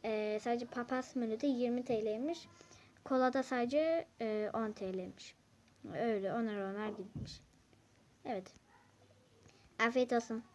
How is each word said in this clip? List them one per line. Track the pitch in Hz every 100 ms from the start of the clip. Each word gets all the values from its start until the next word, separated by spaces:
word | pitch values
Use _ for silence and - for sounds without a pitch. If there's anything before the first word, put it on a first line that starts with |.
E, | 220 214 214 214
sadece | 240 240 240
papaz | 247 240 254 247 254
menü | 226 220
de | 294
yirmi | 247 240 247
T | 247 226
L'ymiş. | 214 220 277 339 - - - - - -
Kola | - 262 254
da | 262
sadece, | 262 254 240 285 320 330 - -
e, | 226 214 208
on | - 220
T | 214 190
L'ymiş. | 190 185 - - - _ - - - - 147
Öyle | 233 208 190
onar | 233 226 208
onar | 196 202 214
gitmiş. | 214 190 - - - - - _ - _ _ - _
Evet. | - 208 190 - _ - - _ - - - - - - - -
Afiyet | 226 254 254
olsun. | 240 - 226 -